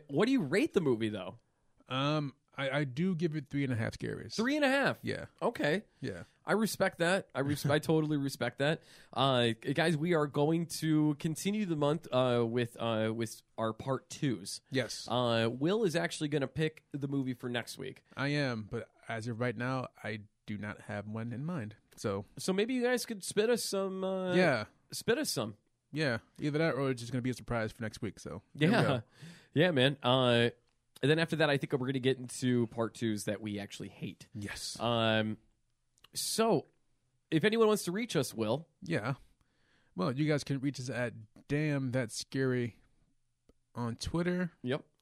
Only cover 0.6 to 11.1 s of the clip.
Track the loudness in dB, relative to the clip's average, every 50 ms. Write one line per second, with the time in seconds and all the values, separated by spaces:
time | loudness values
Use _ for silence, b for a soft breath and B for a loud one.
0.6 | 2 0 0 0 0 2 2 2 0 -2 -2 -4 -8 -10 -12 -16 _ _ _ _
1.6 | _ _ _ _ _ -6 -4 -2 0 0 0 -2 -2 -4 -8 _ _ _ _ -6
2.6 | -4 -2 -2 -2 -2 -2 -2 -2 -2 0 0 0 -2 -2 -4 -4 -6 -4 -4 -2
3.6 | 0 0 0 -2 -2 -4 -4 -6 -6 -6 -6 -8 -8 -6 -4 -2 0 0 2 2
4.6 | 2 2 4 2 2 0 -2 -2 -4 -6 -6 -6 -8 -12 _ -4 -4 -2 -2 0
5.6 | 0 0 0 0 -2 _ _ -10 -8 -8 -8 -10 -12 -16 b b b 0 0 2
6.6 | 2 0 0 0 0 0 0 0 0 2 2 0 -2 _ -4 -2 0 0 0 0
7.6 | 2 2 2 2 4 4 2 4 4 2 0 0 0 -2 -2 -2 -4 -2 0 0
8.6 | 0 0 0 0 B B B B B B B 2 4 4 6 6 4 4 2 0
9.6 | -2 -2 0 2 2 2 2 2 2 2 2 2 2 2 2 2 2 4 4 2
10.6 | 0 -2 -4 -2 0 2 4 4 4 2